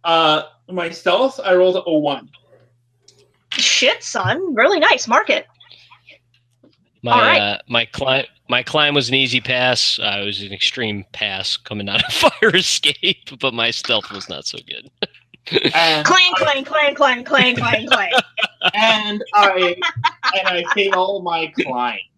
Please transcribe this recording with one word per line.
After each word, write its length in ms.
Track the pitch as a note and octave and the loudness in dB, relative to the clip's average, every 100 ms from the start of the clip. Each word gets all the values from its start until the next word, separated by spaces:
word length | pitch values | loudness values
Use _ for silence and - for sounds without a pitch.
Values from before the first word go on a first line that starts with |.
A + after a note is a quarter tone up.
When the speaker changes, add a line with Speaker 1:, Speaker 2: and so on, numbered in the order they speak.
Speaker 1:
uh, 380 | E3+ E3 D#3 D3+ - _ - | 2 4 4 2 -2 _ -10
my 220 | F#3 E3+ | -6 -6
stealth, 500 | E3 F#3 F#3+ C4+ - | -4 0 2 0 -2
I 120 | G3 | 2
rolled 280 | F3+ F#3 F3+ | 4 4 2
a 140 | F3 D#3 | 0 0
one. 320 | D3 C3+ - _ _ - _ _ _ _ _ _ _ _ _ | 0 -4 -10 _ _ -20 _ _ _ _ _ _ _ _ _
Speaker 2:
Shit, 500 | - - - C4 A#4 | -2 0 2 2 0
son. 520 | - A3+ F#3 C4+ F#4 | -6 -4 -2 -2 -2
Really 240 | A3+ C4+ F#4+ | 2 2 4
nice. 300 | F4 G4+ - | 2 2 2
Mark 200 | A3+ G#4+ | 0 2
it. 180 | A3 - _ _ - _ - - - _ _ _ _ _ _ _ _ | -4 -4 _ _ -20 _ -20 -20 -20 _ _ _ _ _ _ _ _
Speaker 3:
My, 100 | A#2 | 2
Speaker 2:
All 60 | A#2+ | 4
right. 200 | - - | 4 2
Speaker 3:
uh, 180 | G#2 G2+ - | 0 -4 -4
my 160 | A#2 A#2 | -4 -2
cli-, 400 | - C3+ C3 - _ - | -4 0 0 -2 _ -2
my 140 | B2 | -2
climb 320 | B2 D#3 D3 | 0 0 2
was 140 | C#3+ A#2 | 2 2
an 60 | |
easy 260 | C3+ C3+ B2 | 0 2 -2
pass. 580 | - B2+ B2+ B2 - - | -2 0 2 2 0 -2
Uh, 200 | G#2 G2+ | -4 -4
it 40 | G2+ | -6
was 160 | G2 | -8
an 100 | G2+ | -10
extreme 520 | G2 - - A2+ G#2 F#2 | -4 -4 -2 -6 -6 -10
pass 440 | - G#2+ F#2+ - - | -8 -6 -6 -6 -8
coming 320 | - G#2 G2+ | -8 -8 -4
out 160 | C#3 - | -4 -2
of 60 | |
<laughs> 200 | - D4+ | 2 0
fire 220 | - - | 4 2
escape, 840 | F3+ - - D3 - F3+ - - C3 | 2 0 0 -2 -2 -4 -4 -10 -6
but 120 | C3+ | -6
my 160 | A#2 A#2 | -2 -2
stealth 400 | A2+ - A2 - | -2 -2 -4 -4
was 160 | G2+ - | -14 -12
not 180 | D2 - | -10 -10
so 120 | - - | -12 -16
good. 240 | - C3+ _ | -18 -18 _
<laughs> 80 | - _ _ _ - F3 - | -10 _ _ _ -4 -2 0
Speaker 1:
And 300 | D#4+ E4 D3+ D3+ | 2 2 2 2
Speaker 2:
Clang, 260 | F#4 F4+ F#4 | 4 4 2
Speaker 1:
I 20 | |
Speaker 2:
clang, 260 | D#4 C#4 | 0 0
clang, 300 | C4+ D#4 D4 | -2 0 0
clang, 300 | C#4 C#4+ A#3+ | 2 2 2
clang, 320 | B3 C4+ B3 A#3+ | 0 2 2 2
clang, 300 | A#3 - - | 0 -2 0
clang. 240 | A3 F#3+ B3 - - | 0 2 -2 -2 -6
Speaker 1:
<laughs> 320 | G3 _ F3+ | -6 _ -2
and 500 | G#3 A3 G#3+ G#3 G#3 - | 2 2 2 -2 -6 0
I, 400 | - G3+ F#4 F4 F4+ F4 - - - - - | 4 4 4 0 0 -4 -2 -4 -2 -4 -2
and 80 | F#3+ | -2
I 160 | F3+ F3 | -2 -2
fail 480 | G3+ G3 F#3+ F#3 G3+ | 0 0 0 0 -2
my 280 | F3+ E3 D#3+ D#3 | -4 -4 -4 -6
climb. 400 | - B2 B2 G2+ - | -4 -2 -4 -6 -14